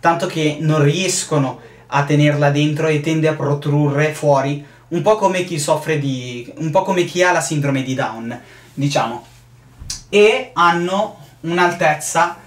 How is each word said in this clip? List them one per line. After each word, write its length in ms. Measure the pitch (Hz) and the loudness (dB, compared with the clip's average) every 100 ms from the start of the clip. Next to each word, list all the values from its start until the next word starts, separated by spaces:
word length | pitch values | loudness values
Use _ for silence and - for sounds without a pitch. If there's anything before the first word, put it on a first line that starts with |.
tanto 260 | 170 170 180 | 0 0 -2
che 320 | 160 151 147 | 0 -2 0
non 220 | 160 156 | 0 2
riescono 760 | 143 170 185 - - 147 131 123 - - - | 2 2 -2 -2 -2 0 0 -4 -16 -20 -4
a 180 | 139 | -2
tenerla 460 | 143 147 147 143 143 | 2 2 2 4 2
dentro 380 | 143 151 151 160 | 2 0 0 0
e 120 | 151 | 0
tende 280 | 156 160 156 | 0 0 0
a 60 | |
protrurre 760 | 151 139 143 147 147 147 139 151 | 0 -2 -2 0 0 2 2 -2
fuori, 520 | 151 147 139 135 143 - - _ | 0 2 2 2 -6 -10 -20 _
un 140 | 170 | -2
po' 140 | 156 226 | 2 2
come 280 | 190 185 | 2 0
chi 140 | 180 165 | -4 -4
soffre 400 | 143 147 160 151 | -2 -2 0 -2
di, 520 | 139 127 123 123 120 - | -2 -4 -6 -10 -12 -8
un 120 | 160 | -2
po' 120 | 175 | 0
come 220 | 190 180 | 0 0
chi 180 | 170 175 | 0 2
ha 100 | 180 | 2
la 80 | 170 | 2
sindrome 420 | 151 151 143 135 | 0 -2 0 -2
di 120 | 127 | -2
Down, 440 | 127 107 113 117 - - - - | -4 -4 -6 -10 -12 -16 -20 -18
diciamo. 520 | - 143 143 120 117 - - - - - - - - - | -4 -2 0 -2 -6 -14 -20 -20 -20 -20 -20 -14 -14 -2
E 420 | 202 208 254 262 | 4 4 4 -4
hanno 680 | - 175 175 175 190 214 - - - | 2 2 2 0 -2 -2 -6 -20 -12
un'altezza, 1000 | 165 175 180 - 160 151 - 170 165 - | -4 0 0 2 0 0 -2 0 0 -2